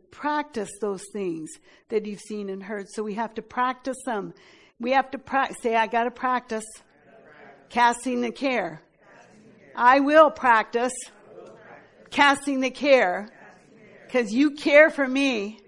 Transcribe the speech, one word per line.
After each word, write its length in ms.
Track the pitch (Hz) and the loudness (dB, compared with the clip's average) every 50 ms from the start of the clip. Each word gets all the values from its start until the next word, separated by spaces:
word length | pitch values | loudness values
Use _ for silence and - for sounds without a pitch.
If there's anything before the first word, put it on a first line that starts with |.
| _ _ | _ _
practice 600 | - - - 294 302 302 294 294 - 233 196 165 - - | -20 -8 -6 -4 -4 -4 -6 -6 -8 -10 -10 -10 -10 -8
those 240 | 220 208 196 180 - - | -6 -6 -6 -8 -12 -12
things 380 | - 208 - - 165 160 156 - - - _ _ _ _ _ _ | -10 -8 -6 -6 -6 -8 -12 -14 -18 -20 _ _ _ _ _ _
that 160 | 233 214 202 | -6 -6 -6
you've 140 | 208 208 175 | -6 -12 -14
seen 280 | - - 214 208 202 196 | -14 -12 -12 -10 -10 -10
and 140 | 190 196 | -12 -12
heard. 260 | 190 196 226 202 196 185 | -12 -12 -12 -12 -12 -12
So 140 | - 226 | -12 -10
we 120 | 214 214 196 | -10 -8 -8
have 200 | 220 233 214 - | -8 -8 -8 -10
to 80 | 226 | -14
practice 560 | 214 _ - 247 247 254 254 254 _ 269 254 262 - | -16 _ -6 -4 -4 -4 -4 -6 _ -10 -10 -10 -8
them. 260 | 262 233 202 185 170 170 _ _ - - _ _ _ _ _ | -8 -8 -8 -8 -10 -16 _ _ -20 -20 _ _ _ _ _
We 140 | 233 247 | -4 0
have 180 | 262 269 262 262 | 0 0 0 -2
to 80 | - 247 | -10 -14
pra-, 340 | _ - - 269 269 - - - | _ -4 -2 -2 -2 -2 -6 -6
say, 160 | - 233 226 | -4 0 0
"I 100 | 226 226 | 0 0
gotta 240 | 214 240 233 233 247 | 0 0 -2 -2 -2
practice 540 | 233 - - 254 254 247 247 - 220 220 220 - - - _ _ _ _ _ - - - - - - - - - - _ _ _ | -6 -6 -4 -2 -2 -4 -4 -6 -10 -10 -10 -12 -20 -20 _ _ _ _ _ -20 -20 -20 -20 -20 -20 -20 -20 -20 -20 _ _ _
casting 540 | - 240 240 240 240 240 - 262 247 240 | 0 2 4 4 2 0 -4 -6 -4 -4
the 100 | 240 233 | -4 -6
care." 500 | - - 262 269 254 226 185 165 156 160 _ _ _ _ _ _ - - - _ _ _ _ - - _ - - - | -6 -6 -4 -2 -2 -2 -4 -6 -10 -14 _ _ _ _ _ _ -20 -20 -20 _ _ _ _ -20 -20 _ -20 -16 -6
I 240 | - 233 247 269 277 | 2 4 6 6 6
will 300 | 277 285 302 311 311 294 | 4 6 8 8 8 6
practice 640 | - - - 247 226 220 214 - - 233 240 247 - - - - _ - - - - - - - - - - - - - - _ _ _ - - | 4 0 2 4 4 4 2 0 -4 -2 -2 -2 -6 -10 -16 -18 _ -20 -20 -20 -20 -20 -20 -20 -20 -20 -20 -20 -20 -20 -20 _ _ _ -20 -8
casting 500 | - - 285 285 277 277 - 285 269 262 | 0 4 4 4 4 2 -2 -4 -2 -2
the 100 | 262 254 | -2 -4
care 580 | 254 - - 294 269 254 214 180 180 190 208 214 _ - - - - _ _ _ _ - - - - - - - | -4 -2 4 4 6 6 4 2 -2 -6 -10 -12 _ -20 -20 -20 -20 _ _ _ _ -20 -20 -20 -20 -20 -18 -4
'cause 240 | - 254 240 196 | -2 -2 -2 0
you 200 | 208 254 294 302 | 0 2 2 0
care 380 | 285 - - 330 285 294 311 320 | 0 -2 0 6 8 8 8 8
for 160 | 311 - 277 | 4 -2 -4
me 540 | 262 254 269 277 269 247 214 196 208 214 - _ | -2 0 0 0 0 -2 -2 -6 -8 -12 -18 _